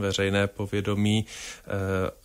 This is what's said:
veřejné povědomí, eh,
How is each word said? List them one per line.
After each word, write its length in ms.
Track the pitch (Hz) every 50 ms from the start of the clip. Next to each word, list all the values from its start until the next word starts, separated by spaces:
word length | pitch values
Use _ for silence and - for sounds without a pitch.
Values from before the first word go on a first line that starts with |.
veřejné 460 | 101 98 95 - 98 98 98 98 101
povědomí, 800 | 101 - - 104 95 - 104 95 104 104 101 104 107 107 107 104
eh, 840 | - - - - - - - - - 101 98 95 98 95 92 92 - - -